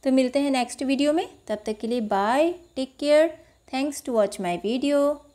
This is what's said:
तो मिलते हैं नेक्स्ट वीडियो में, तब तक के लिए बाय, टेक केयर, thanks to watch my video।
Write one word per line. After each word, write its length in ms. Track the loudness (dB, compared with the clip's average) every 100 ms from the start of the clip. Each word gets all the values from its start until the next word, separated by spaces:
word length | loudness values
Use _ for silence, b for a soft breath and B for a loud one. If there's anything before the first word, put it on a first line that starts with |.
तो 80 | 2
मिलते 280 | 2 2 0
हैं 120 | 0
नेक्स्ट 320 | 0 -2 -4
वीडियो 300 | -2 0 2
में, 140 | 0 -2 -12 -8
तब 160 | -6 -6
तक 120 | -6
के 80 | -4
लिए 140 | -2
बाय, 500 | 0 0 2 2 2 0 -10 -8
टेक 200 | -8 _
केयर, 380 | 2 4 4 0 B B -10
thanks 280 | -4 -4 -6
to 140 | -4 0
watch 240 | 0 -2
my 180 | -4 -4 -4
video। 340 | -2 0 0 0 -2 -10